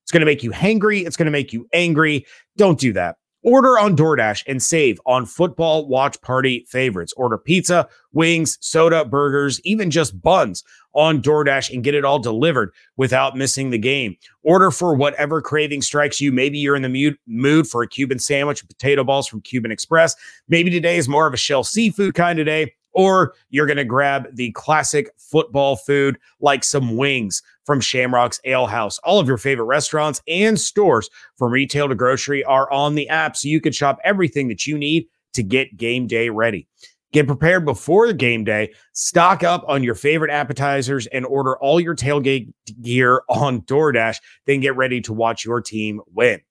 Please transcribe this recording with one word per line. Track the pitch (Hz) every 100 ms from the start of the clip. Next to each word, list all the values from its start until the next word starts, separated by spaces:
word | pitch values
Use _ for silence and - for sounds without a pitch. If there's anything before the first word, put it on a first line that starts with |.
It's | -
gonna | 165 156
make | 147
you | 117
hangry. | 101 185 220 208 208 170
It's | -
gonna | 156
make | 147 139
you | 117 120
angry. | 170 175 151 156 147 - - _ -
Don't | 202 160
do | 131
that. | 95 87 - _ _ 233
Order | 262 254 240
on | 208 151
DoorDash | 160 139 110 104 -
and | 131
save | - 165 139 98 -
on | 127 117
football | - 175 - 165 156 143
watch | 131 139 -
party | - 127 131 123 -
favorites. | 127 131 92 85 -
Order | 123 110
pizza, | - 180 - 175 - _ _
wings, | 139 165 165 151 -
soda, | - 160 165 165
burgers, | 135 139 143 143 143 120 -
even | 220 185
just | 156 151 95
buns | - 185 127 87 _ - _
on | 147 156 156
DoorDash | 139 151 143 139 -
and | 127
get | 127
it | 147 139
all | 143
delivered | 117 110 160 135 101 _ _ -
without | 131 127 135 127
missing | 135 - 135
the | 117
game. | 117 139 113 87 - _
Order | 151 185 190
for | - 180 139
whatever | 143 - 147 156
craving | - 151 151 143
strikes | - 147 147 -
you. | 143
Maybe | 127 139 147
you're | 143 143
in |
the | 131
mood, | 131 147 143 -
mood | 113 139 156 156
for | 120
a | 117
Cuban | - 135 127
sandwich | - 143 143 139
with | -
potato | - 135 139
balls | 131 139 131
from | 107
Cuban | - 127 113
Express. | 107 - 165 165 - - - -
Maybe | 165 175
today | 175 165 170
is | 131
more | 143 156
of |
a | 123
shell | - 139 117
seafood | 214 226 - 196 156
kind | 175 160
of | 151
day, | 156 151 _ _
or | 180 190 185 160 _ _
you're | 135 147
gonna | 147
grab | 127 127 143 139 117
the | 123 123
classic | - - 156 139 147 147 _
football | - 156 151 135 139 135
food | - 143 139 131 _ _
like | 143 139
some | - 143 123 113
wings | 139 135 101 - _ _ -
from | 143
Shamrock's | 107 127 127 123 120 -
Ale | 131 131 120
House. | 113 104 - 160
All | 202
of | 135
your | 123
favorite | 139 131 113
restaurants | 147 - 156 151 139 -
and | 170 214 214
stores | - - 196 117 - - - _
from | 123
retail | 127 139 143 143
to | 117
grocery | 123 131 - 143
are | 131 135 135
on | 139 147
the | 151 135
app, | 160 156 -
so | 143
you | 156
can | 156
shop | 123 143 135
everything | 180 202 170 147 127
that | 104 -
you | 151
need | 147 165 165 _ _
to | 131
get | 98 127 131 98
game | 117 123 117
day | 113 117
ready. | 107 113 98 - _ - _ _
Get | 151 135
prepared | 131 160 185
before | 151 127 - 185 233
the |
game | 170 123 117
day, | 107 107 107 _ _
stock | - - 175 175 185
up | 170 175 -
on | 139
your | 123 110
favorite | 143 160 151
appetizers, | 147 139 127 139 139 123 139 113
and | 135 127
order | 135 131 131
all | 139 165
your | 165 -
tailgate | 139 147 135 135 110 - - 110
gear | 120 123 127 127 -
on | - 143 123
DoorDash, | 87 139 156 120 113 110 _ _ -
then | 139
get | 135 127
ready | 131 123
to | 113
watch | 110 113 113 110
your | 120
team | - 110 107 104 -
win. | 90 120 95 _